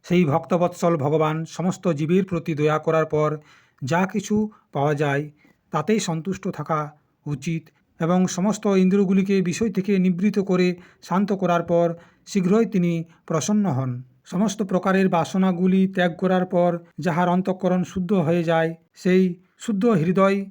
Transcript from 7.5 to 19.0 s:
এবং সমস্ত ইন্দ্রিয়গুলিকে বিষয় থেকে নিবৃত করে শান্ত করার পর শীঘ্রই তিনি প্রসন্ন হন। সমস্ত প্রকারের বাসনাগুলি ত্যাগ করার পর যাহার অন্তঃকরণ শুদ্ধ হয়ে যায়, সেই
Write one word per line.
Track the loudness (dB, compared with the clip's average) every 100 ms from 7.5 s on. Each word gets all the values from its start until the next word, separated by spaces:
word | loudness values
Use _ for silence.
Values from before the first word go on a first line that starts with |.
| -6 -8 _ _ _
এবং | 0 2 2
সমস্ত | 0 -2 0
ইন্দ্রিয়গুলিকে | 0 2 4 4 2 2 2 0
বিষয় | 0 -2 -2
থেকে | -2 0 2
নিবৃত | 2 2 0 0
করে | 0 2 2 -2 -14 _
শান্ত | -4 -2 0
করার | 0 0 0
পর | 2 2 2 -2 -16 _ -4
শীঘ্রই | -2 2 2
তিনি | 2 0 0 -2 -6 _
প্রসন্ন | -4 -4 0 0 0
হন। | -2 -4 -6 -12 _
সমস্ত | -8 -2 -2 -2
প্রকারের | -4 -2 0 2 2
বাসনাগুলি | 2 0 0 0 2 2 2 0
ত্যাগ | 0 -2 0
করার | 0 0
পর | 0 2 2 0 -10 -6
যাহার | -2 0 2
অন্তঃকরণ | 2 0 -2 0 0
শুদ্ধ | -2 -6 -2
হয়ে | 0 2 0
যায়, | 2 0 0 -4 _
সেই | -6